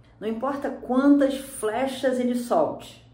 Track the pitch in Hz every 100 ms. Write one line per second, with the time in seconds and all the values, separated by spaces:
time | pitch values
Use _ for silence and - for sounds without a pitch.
0 | - - 220 226 269 277 247 - - 254
1 | 285 285 269 - - - 214 233 269 -
2 | 277 247 247 240 - 180 - - - -
3 | -